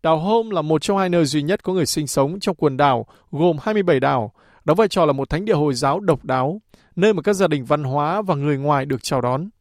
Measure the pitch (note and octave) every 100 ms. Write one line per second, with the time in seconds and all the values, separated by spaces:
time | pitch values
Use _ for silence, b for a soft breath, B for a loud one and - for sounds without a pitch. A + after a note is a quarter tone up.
0 | E3 D#3+ F3 A3+ A3+ F#3 D3+ D#3 - G3
1 | F#3 F3 D3 D3+ D3 G3+ - F#3 D3+ -
2 | D3 - C#3 F#3+ - F3+ D3+ C3 D3 B2
3 | A2+ b b C#3+ F3 D#3 A3 G#3+ F#3 C#3
4 | C3+ C#3 G#2+ _ b b - G3 A3 -
5 | D#3+ C3+ C3+ D3+ G#3 F3 D3 B2+ C#3 D#3
6 | G3+ C#3+ - C3 C3 G3 _ b b -
7 | G3+ G3+ D3+ G3 F#3 D3+ B2 D3 C#3 C#3
8 | D3+ F#3+ G3+ D3 C#3+ C#3 C#3+ C#3+ C#3 C3+
9 | - C#3 B2 C3 F#3+ _